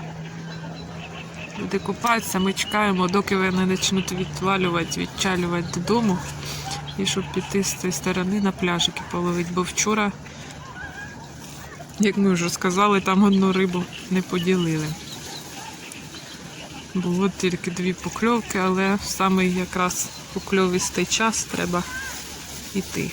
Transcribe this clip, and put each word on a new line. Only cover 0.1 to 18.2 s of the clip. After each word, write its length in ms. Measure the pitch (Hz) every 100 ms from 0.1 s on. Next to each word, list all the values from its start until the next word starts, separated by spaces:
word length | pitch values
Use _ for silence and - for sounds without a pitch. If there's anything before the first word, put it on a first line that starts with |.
| 160 - - 165 160 160 160 - - - - - - - -
Люди 200 | 180 190
купаються, 600 | 190 196 240 226 214 190
ми 140 | 190
чекаємо, 540 | 190 - 208 208 185 185
доки 280 | 202 196 196
вони 400 | 190 185 185 185
почнуть 360 | - 190 185
відвалювати, 880 | 180 180 - 185 196 185 170 165 175
відчалювати 800 | 175 - 196 180 180 175 - 180
додому. 380 | 175 226 220 180 - - - - - - - -
І 80 | 190
щоб 180 | - 185
піти 300 | 190 185 202
з 100 | 196
цієї 180 | - 180
сторони 500 | 175 185 185 185 208
на 100 | 196
пляжики 500 | - 180 175 170 - -
половити. 380 | 175 175 175 170
Бо 80 | 175
вчора... 500 | 180 - 208 214 208 - - - - - - - 807 784 880 906 - - - - - - - -
Як 180 | 202 196
ми 160 | 196
вже 160 | 175 170
сказали, 520 | - 190 180 208 202
там 220 | 190 190
одну 300 | 202 196 190
рибу 300 | 190 190 180 180 - -
не 100 | 185
поділили. 680 | 180 185 175 185 170 160 151 156 - - - - - - - - - - - - - - - - - - -
Було 360 | 185 175 175 196 185
тільки 340 | 185 170 -
дві 220 | 175 180
покльовки, 640 | 180 175 -